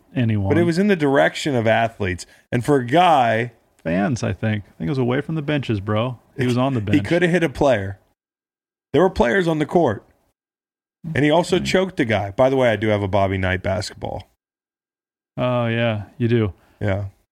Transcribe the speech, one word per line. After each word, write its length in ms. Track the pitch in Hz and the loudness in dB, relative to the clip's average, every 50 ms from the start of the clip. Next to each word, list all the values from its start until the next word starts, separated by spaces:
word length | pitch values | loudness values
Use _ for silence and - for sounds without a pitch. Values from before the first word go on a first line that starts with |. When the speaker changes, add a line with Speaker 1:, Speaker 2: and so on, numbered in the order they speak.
| - _ - | -18 _ -4
Speaker 1:
anyone. 320 | - 117 113 110 104 95 98 | -2 0 0 0 0 0 0
Speaker 2:
But 100 | - 160 | 2 2
it 60 | 175 | 2
was 140 | 170 160 175 | 0 0 0
in 100 | 202 208 | 2 2
the 80 | 196 | 2
direction 580 | 165 151 139 135 143 156 180 - - - 160 135 | 2 2 2 4 4 2 2 0 -2 -4 -2 0
of 120 | 120 107 | 0 2
athletes. 580 | 113 110 113 117 113 - - 104 92 90 87 - - _ _ _ - | 2 2 2 2 -2 -2 -4 -4 -4 -4 -6 -10 -16 _ _ _ -6
And 140 | - 123 113 | -4 -2 0
for 120 | - 147 | 2 2
a 100 | 139 123 | 2 2
guy 680 | 117 135 170 180 180 160 139 123 117 110 110 120 123 - _ _ _ _ _ - | 2 2 4 4 4 4 4 4 2 2 0 -2 -4 -8 _ _ _ _ _ -6
Speaker 1:
Fans, 380 | 160 165 185 208 185 127 - | -4 -2 0 0 -2 -2 -2
I 100 | - 117 | -4 -4
think. 300 | 104 - - 110 107 104 98 | -4 -4 -2 -2 -2 -4 -6
I 60 | _ _ - | _ _ -8
think 80 | 160 | -6
it 40 | 160 | -4
was 80 | 151 131 | -2 -2
away 220 | 127 120 123 139 | -2 0 -2 -2
from 140 | - - 160 | -4 -4 -6
the 80 | 160 | -6
benches, 380 | 143 143 151 143 120 - 113 101 | -4 -4 -4 -2 -2 -2 -4 -4
bro. 400 | 95 107 107 107 117 127 123 - _ _ _ | -2 -2 -2 -2 -2 -4 -6 -10 _ _ _
He 100 | - 123 | -4 -2
was 100 | 123 120 | 0 0
on 180 | 123 127 139 135 | 0 0 0 0
the 40 | 117 | -2
Speaker 2:
He 60 | 104 | -2
Speaker 1:
bench. 180 | 98 104 147 98 | 0 0 0 0
Speaker 2:
could 180 | 101 165 175 | 2 0 2
have 100 | 180 170 | 2 2
hit 100 | 170 180 | 2 2
a 60 | 165 156 | 0 0
player. 500 | 127 - 160 139 123 104 95 95 101 - _ _ _ _ _ _ _ _ _ _ _ _ _ _ _ _ _ _ | 0 2 2 2 2 2 -2 -6 -10 -12 _ _ _ _ _ _ _ _ _ _ _ _ _ _ _ _ _ _
There 100 | - 143 | 2 2
were 80 | 175 190 | 4 4
players 380 | 185 - 220 - 220 196 175 170 | 2 2 0 2 2 0 0 0
on 100 | 160 151 | 0 -2
the 80 | 151 | 0
court. 400 | - - 180 165 127 98 - - _ _ _ _ _ _ _ _ _ _ _ _ _ _ _ _ _ _ _ - - 160 | 0 2 2 2 2 -2 -4 -10 _ _ _ _ _ _ _ _ _ _ _ _ _ _ _ _ _ _ _ -10 -6 -2
And 80 | 123 147 | 0 2
he 80 | 151 | 2
also 240 | 147 170 175 - 190 | 2 2 2 2 0
Speaker 1:
Okay. 80 | 180 - | -2 0
Speaker 2:
choked 340 | - - 185 190 190 - - | 0 0 0 0 0 -2 -2
a 60 | 147 | -2
guy. 260 | 110 110 98 101 101 | 0 0 -2 -2 -2
By 180 | 95 - 131 131 | 0 2 2 2
the 60 | 135 | 2
way, 140 | 135 127 120 | 2 2 2
I 80 | 110 | 2
do 100 | 101 110 107 | 0 0 0
have 140 | 104 101 | 0 0
a 60 | 101 95 | 0 0
Bobby 300 | 95 101 98 95 98 95 | 0 0 0 0 0 -2
Knight 220 | 92 92 92 95 | -2 -2 -2 -2
basketball. 720 | - 98 92 92 - - - - - - - - - _ _ _ _ _ _ _ _ _ _ _ _ _ _ _ _ _ _ _ _ _ - | -2 -4 -4 -4 -6 -8 -12 -12 -10 -10 -10 -10 -14 _ _ _ _ _ _ _ _ _ _ _ _ _ _ _ _ _ _ _ _ _ -8
Speaker 1:
Oh, 300 | - 127 127 123 123 120 | -4 -2 -2 0 0 -2
yeah, 380 | 117 113 117 117 117 110 104 98 - - | -2 0 0 0 0 -2 -4 -6 -10 -8
you 120 | - 120 113 | -4 -2 0
do. 240 | 120 117 110 98 - _ _ _ _ - | 2 2 0 0 -4 _ _ _ _ -6
Speaker 2:
Yeah. 260 | 104 104 95 101 101 98 - _ _ _ | -4 -2 -2 -2 -4 -10 -14 _ _ _